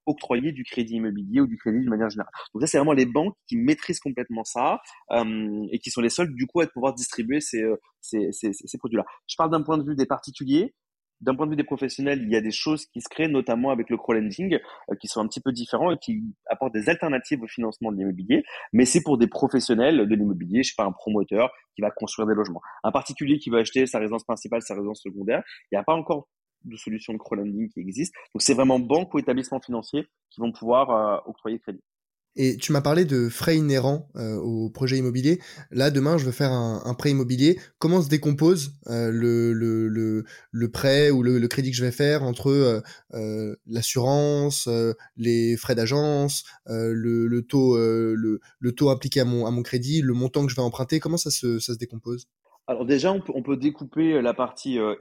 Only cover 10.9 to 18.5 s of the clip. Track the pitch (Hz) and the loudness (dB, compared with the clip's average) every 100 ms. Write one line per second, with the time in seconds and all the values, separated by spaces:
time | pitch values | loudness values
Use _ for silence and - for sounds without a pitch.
10.9 | _ _ _ 117 - 151 151 147 139 131 | _ _ _ -2 0 0 -2 -2 -2 -4
11.9 | - 139 139 110 110 107 104 - 151 - | -2 -2 -2 0 0 0 -2 -2 -2 -4
12.9 | 120 - - 160 139 123 117 135 127 117 | -12 -10 -2 0 2 2 0 0 0 -2
13.9 | 117 - 113 107 98 185 156 - - - | -2 0 0 0 -2 -2 -2 -4 -16 -10
14.9 | 98 - 113 107 123 135 120 120 113 170 | -8 -6 -4 -4 -4 -4 -4 -2 0 0
15.9 | 160 - 110 110 - - 110 131 110 107 | 0 -4 -6 -6 -8 -6 -4 -2 -2 0
16.9 | 170 165 131 - 143 113 - 113 - 113 | 0 0 -2 -2 -6 -6 -6 -6 -4 -6
17.9 | 101 98 92 95 - - | -2 -4 -4 0 0 0